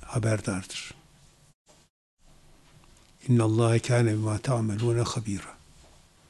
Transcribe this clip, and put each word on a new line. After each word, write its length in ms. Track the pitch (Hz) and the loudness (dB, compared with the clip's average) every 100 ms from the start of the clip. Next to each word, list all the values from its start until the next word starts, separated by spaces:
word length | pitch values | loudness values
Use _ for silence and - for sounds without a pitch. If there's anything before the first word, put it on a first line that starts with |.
haberdardır. 920 | - 117 110 107 - 95 - - - - _ _ - _ _ _ _ _ _ _ _ _ - - - - - - - - _ _ - | -6 -2 0 -2 -2 -6 -8 -12 -14 -18 _ _ -20 _ _ _ _ _ _ _ _ _ -20 -20 -20 -20 -20 -20 -20 -20 _ _ 2
"İnnallâhe 520 | 120 110 110 117 113 | 4 4 4 4 4
kâne 320 | - 120 117 | 2 2 4
bimâ 260 | 107 107 104 | 2 -2 -2
te'amelûne 640 | - 123 110 104 120 117 | -2 -2 -2 -2 0 0
habîrâ." 540 | 113 117 110 98 - - - - - - _ _ | -2 -4 -6 -8 -8 -20 -20 -20 -20 -20 _ _